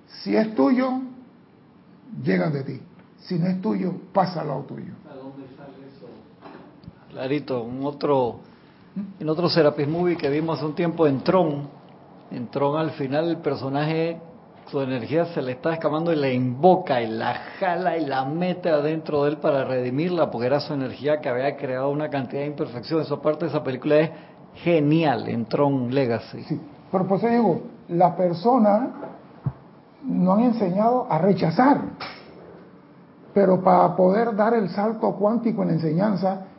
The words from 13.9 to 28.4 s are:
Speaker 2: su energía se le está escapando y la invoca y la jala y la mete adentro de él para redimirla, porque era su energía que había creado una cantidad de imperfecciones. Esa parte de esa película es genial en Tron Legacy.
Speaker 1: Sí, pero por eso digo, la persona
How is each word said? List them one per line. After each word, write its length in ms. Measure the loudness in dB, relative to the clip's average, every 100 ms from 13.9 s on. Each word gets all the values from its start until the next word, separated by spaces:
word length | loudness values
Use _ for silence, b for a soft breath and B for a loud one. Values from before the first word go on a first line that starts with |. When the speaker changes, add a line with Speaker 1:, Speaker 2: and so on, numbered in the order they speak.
| -2 -2 -6 -14 -20 -20 -20 -8
Speaker 2:
su 100 | -4
energía 420 | -4 -4 -2 -2 0
se 140 | -4
le 120 | -6
está 200 | -4 -4
escapando 400 | -2 -2 0 0
y 40 | 0
la 140 | 0
invoca 680 | 0 -2 4 6 6 2 0
y 60 | 0
la 280 | -2 -2 -4 -8 -4
jala 380 | -2 0 0 -2
y 80 |
la 220 | -2 -2 -2
mete 420 | -2 -2 -2 0
adentro 560 | 2 2 -2 -2 0
de 60 | 0
él 60 | 0
para 260 | 0 0
redimirla, 680 | 0 -2 -2 -2 0 0 0
porque 160 | 0 0
era 140 | 0
su 140 | 0
energía 460 | -4 -6 -4 -2 -2
que 100 | 0
había 260 | -2 -2 -4
creado 320 | -4 -2 -2
una 220 | -2 -4
cantidad 320 | -4 -4 -6
de 60 | -6
imperfecciones. 580 | -6 -8 -8 -4 -4 -2
Esa 160 | -2
parte 240 | -2 -2 -2
de 60 |
esa 120 | -4
película 360 | -4 -4 2 4
es 100 | 4 B B B -20 -6
genial 720 | 2 4 4 4 4 0 -2
en 180 | -4 -2
Tron 480 | 0 2 2 0
Legacy. 480 | 0 0 -2 -4 -12
Speaker 1:
Sí, 160 | -8 -8 -8 -20 -4
pero 140 | -2 0
por 120 | 2
eso 100 | 2
digo, 340 | 2 2 0 -4 -16 -4
la 260 | 4 4 4
persona 1000 | 0 2